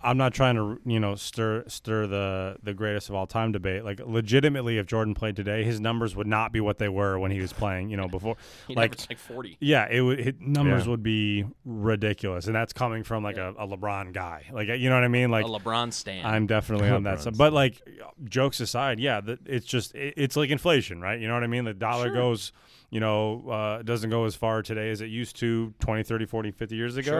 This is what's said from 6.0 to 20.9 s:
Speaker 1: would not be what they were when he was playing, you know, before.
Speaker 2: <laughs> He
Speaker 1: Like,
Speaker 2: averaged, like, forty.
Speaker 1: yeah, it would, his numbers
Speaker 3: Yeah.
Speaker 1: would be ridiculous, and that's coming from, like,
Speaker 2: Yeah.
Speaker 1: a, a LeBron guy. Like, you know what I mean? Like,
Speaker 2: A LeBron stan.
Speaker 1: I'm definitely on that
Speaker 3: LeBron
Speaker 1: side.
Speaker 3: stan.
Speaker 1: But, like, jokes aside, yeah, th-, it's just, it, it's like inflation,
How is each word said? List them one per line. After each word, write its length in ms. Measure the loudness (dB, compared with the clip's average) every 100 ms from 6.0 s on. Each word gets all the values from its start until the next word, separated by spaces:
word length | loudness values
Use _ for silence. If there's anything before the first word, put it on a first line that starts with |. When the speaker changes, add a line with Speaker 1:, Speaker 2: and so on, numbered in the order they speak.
| -2 -2
Speaker 1:
would 120 | 0
not 260 | 0 0
be 80 | 0
what 160 | 0 0
they 100 | -2
were 300 | 0 0 0
when 140 | 0
he 100 | -2
was 100 | -4
playing, 380 | -2 -2 -2 -4
you 80 | -4
know, 100 | -4
before. 280 | -4 -4 -6 -10
Speaker 2:
<laughs> 160 | -18 -6
He 80 | 0
Speaker 1:
Like, 160 | 0
Speaker 2:
averaged, 180 | 0 -12
like, 80 | -12
forty. 400 | -12 -12 -12 -2
Speaker 1:
yeah, 280 | 2 4 4
it 120 | 2
would, 180 | 2 2
his 140 | -2 -4
numbers 460 | 0 2 4 2 2
Speaker 3:
Yeah. 60 |
Speaker 1:
would 100 | 0
be 440 | 0 0 2 0 -2 -8 -10
ridiculous, 800 | -2 0 2 0 0 -4 -4 -2
and 100 | -2
that's 180 | -2
coming 300 | -2 -2 -2
from, 200 | -4 -4
like, 140 | -4 -6
Speaker 2:
Yeah. 160 | -8 -8
Speaker 1:
a, 80 | -8
a 20 |
LeBron 460 | -6 -4 -6 -4
guy. 320 | 0 0 -2 -6
Like, 160 | -2 0
you 200 | 4 6
know 80 | 8
what 80 |
I 40 | 8
mean? 240 | 6 6
Like, 140 | 6 4
Speaker 2:
A 40 |
LeBron 440 | 0 0 0 0
stan. 340 | -4 -6 -4 0
Speaker 1:
I'm 180 | 2 4
definitely 440 | 2 2 4 4
on 120 | 4
that 120 | 2 -2
Speaker 3:
LeBron 40 |
Speaker 1:
side. 0 |
Speaker 3:
stan. 160 | 0 4
Speaker 1:
But, 160 | 6
like, 280 | 6 2 0 -16 -18 -18 -14 -4
jokes 340 | 0 0 0
aside, 400 | -4 -2 -2 0
yeah, 200 | 0 -2
th-, 200 | -4 -10 -4
it's 180 | -6 -2
just, 300 | -2 -2 -8
it, 180 | -8 -2
it's 200 | 0 2
like 160 | 0
inflation, 500 | 2 4 4 2